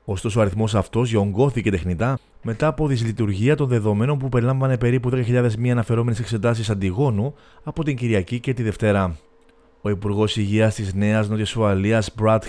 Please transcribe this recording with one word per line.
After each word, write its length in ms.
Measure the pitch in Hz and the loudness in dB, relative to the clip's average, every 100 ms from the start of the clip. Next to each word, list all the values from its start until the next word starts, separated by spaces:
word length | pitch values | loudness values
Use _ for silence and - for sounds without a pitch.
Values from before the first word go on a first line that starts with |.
| - | -8
Ωστόσο, 340 | 95 90 107 | -6 -2 0
ο 20 | |
αριθμός 340 | 104 101 110 104 | 0 2 0 0
αυτός 340 | 92 113 123 | 0 0 2
γιονγκώθηκε 640 | 113 101 98 139 123 104 | 2 0 2 2 2 0
τεχνητά 480 | 95 87 85 120 131 - - | 0 -2 -2 -2 -2 -8 -12
μετά 240 | 117 107 151 | -8 -2 -2
από 200 | 147 151 | 0 0
δυσλειτουργία 680 | 127 113 107 104 98 120 156 | 0 -2 0 -2 2 2 2
των 120 | 135 | 2
δεδομένων 500 | 120 107 104 120 147 | 0 2 0 0 -2
που 120 | 131 | 0
περιλάμβανε 480 | 123 120 135 131 123 | 0 0 0 0 2
περίπου 320 | 120 127 123 | 2 0 0
δέκα 140 | 127 | -2
χιλιάδες 340 | 113 123 123 107 | 0 2 2 0
μία 140 | 123 | 0
αναφερόμενες 480 | 120 113 117 120 107 | 0 0 0 0 -2
εξετάσεις 500 | 117 113 117 113 107 | -4 0 0 0 -2
αντιγόνου 640 | 101 95 92 143 101 127 - - - | -2 -2 0 0 0 -2 -6 -20 -14
από 200 | - - | -10 -6
την 120 | 156 127 | -4 -2
Κυριακή 440 | 120 104 87 123 | 0 0 0 -4
και 140 | 135 | -4
τη 100 | 123 | -2
Δευτέρα. 540 | 113 - 110 101 92 80 - _ _ _ _ _ | -4 0 2 2 0 -4 -14 _ _ _ _ _
Ο 80 | 104 | -4
Υπουργός 480 | 98 104 101 107 - | -4 -2 0 0 0
Υγείας 380 | 98 107 110 104 | 0 2 2 0
της 180 | 98 | -4
Νέας 360 | 95 104 110 104 | -2 0 2 0
Νότιας 260 | 107 104 113 | -2 -4 0
Ουαλίας, 600 | 104 95 101 113 104 - | 2 2 2 2 0 0
Brad 180 | 110 110 | 2 2